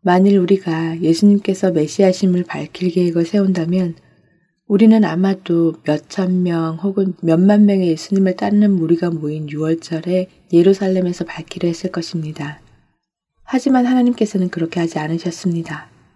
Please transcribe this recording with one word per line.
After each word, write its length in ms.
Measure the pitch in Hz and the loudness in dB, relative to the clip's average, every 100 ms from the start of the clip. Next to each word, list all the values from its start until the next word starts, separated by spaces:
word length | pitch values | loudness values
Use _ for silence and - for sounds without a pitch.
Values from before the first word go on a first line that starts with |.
만일 380 | 185 180 196 202 | 2 4 4 4
우리가 600 | 180 196 175 160 165 165 | 4 0 0 -4 -4 -2
예수님께서 720 | 165 165 208 202 202 190 190 | 0 4 4 4 0 -2 0
메시아심을 720 | 160 151 - 196 185 190 180 | 0 -2 2 2 2 0 0
밝힐 480 | 180 147 147 - 185 | -4 -8 -10 -6 -4
계획을 320 | 175 180 170 | 0 0 0
세운다면 720 | 165 208 196 185 160 185 180 165 _ _ _ _ _ _ _ | -2 0 0 0 -2 -2 -2 -6 _ _ _ _ _ _ _
우리는 360 | 196 220 226 | 2 6 6
아마도 720 | 190 160 190 190 - 170 165 160 | 4 0 -2 -2 -2 0 0 -2
몇천 600 | - 151 _ - 185 185 | -4 -4 _ -6 -2 0
명 320 | 180 165 160 160 | 0 -2 -4 -4
혹은 380 | 196 196 190 175 | -4 -2 -4 -2
몇만 460 | 165 165 190 208 208 | 0 2 4 6 4
명의 220 | 196 180 | 4 0
예수님을 480 | 160 - 196 190 185 | -2 -2 0 0 0
따르는 340 | 202 208 208 | -2 2 2
무리가 400 | 190 160 170 175 | 2 2 0 0
모인 400 | 165 151 156 151 | -4 -6 -6 -8
유월절에 760 | 147 156 165 - 160 170 185 185 _ _ | -6 -2 -2 -4 -8 -2 -2 -4 _ _
예루살렘에서 720 | 170 180 196 196 185 180 175 | 4 4 4 0 0 -2 -4
밝히려 420 | 165 - 165 - 175 | -10 -12 -14 -6 -4
했을 240 | 165 185 | -4 -6
것입니다. 680 | 175 165 170 151 156 147 147 _ _ _ _ _ _ _ _ | -8 -8 -8 -8 -10 -12 -12 _ _ _ _ _ _ _ _
하지만 440 | - 262 277 254 247 | -6 -2 2 2 2
하나님께서는 640 | 254 247 240 214 196 180 | 2 2 0 -2 0 -2
그렇게 280 | 170 165 175 | -2 -6 -2
하지 220 | 170 160 | -4 -4
않으셨습니다. 920 | 151 165 175 165 185 170 165 147 - _ _ | -4 -4 -6 -6 -4 -4 -6 -12 -16 _ _